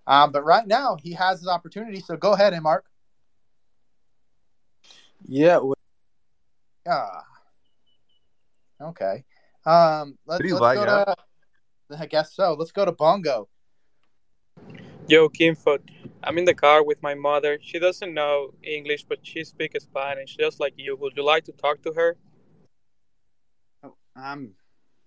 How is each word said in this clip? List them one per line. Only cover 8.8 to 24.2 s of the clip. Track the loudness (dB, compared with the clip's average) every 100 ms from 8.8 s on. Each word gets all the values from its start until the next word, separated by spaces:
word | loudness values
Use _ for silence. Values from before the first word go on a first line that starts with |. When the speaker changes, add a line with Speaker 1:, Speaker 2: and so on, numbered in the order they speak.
Speaker 1:
Okay. | -16 -8 -6 -6 -10 _ _ _ 4
Um, | 6 6 2 -6 -16 -8
let's, | -4
Speaker 3:
Did | -2
he |
Speaker 1:
let's | 4
Speaker 3:
lag | 4 4
Speaker 1:
go |
Speaker 3:
out? | 2 2 2 -2 _ _ _ _ _ _ _
Speaker 1:
to, | -14
I | -4
guess | -4 -4
so. | -2 -2 -2
Let's | -6
go | -2
to | -2
Bongo. | 2 2 2 0 -4 -6 _ _ _ _ _ _ _ _ _ _ _ -20 -20 -20 -18 2
Speaker 4:
Yo, | 4 4
Kimford. | 2 0 0 0 -2 -4 -20 -20 -12
I'm | -8 -2
in | 0
the |
car | 2 6 6
with | 4 -2
my | -6
mother. | -6 -2 0 -2 -4
She | -8 -4
doesn't | -2 -2 -6
know | -6 -2 -2 -4 -12
English, | -12 -10 -6 -8
but | -8 -12
she | -10 -14
speaks | -14 -10 -8 -8
Spanish, | -10 -8 -8 -8 -12 -6
just | -6 -4
like | -8 -8
you. | -12 -10
Would | -8 -4
you |
like | 0 0
to | -2
talk | -6 -4 -4
to | -6
her? | -2 -2 -2 _ _ _ _ _ _ _ _ _ _ _ _ _ _ _ _
Speaker 1:
Oh, | -20 -20 _
um, | -16